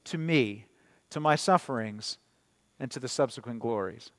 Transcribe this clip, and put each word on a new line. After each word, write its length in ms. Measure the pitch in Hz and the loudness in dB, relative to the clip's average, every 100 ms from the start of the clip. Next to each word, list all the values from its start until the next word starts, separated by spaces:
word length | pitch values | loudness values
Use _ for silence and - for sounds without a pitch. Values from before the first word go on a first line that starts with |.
| - | -8
to 120 | 170 | -4
me, 480 | 160 160 110 104 - _ _ _ - | 2 4 4 -2 -16 _ _ _ -10
to 80 | - | 0
my 160 | 151 151 | 4 4
sufferings, 840 | - 185 - 127 110 104 - - _ _ _ _ _ - | 6 4 4 -4 -4 -6 -12 -12 _ _ _ _ _ -12
and 100 | 131 | -10
to 100 | - | -8
the 80 | 127 | -6
subsequent 520 | - 135 - 120 117 | 0 0 0 -10 -6
glories. 520 | 117 110 95 113 - | -4 -2 -4 -8 -18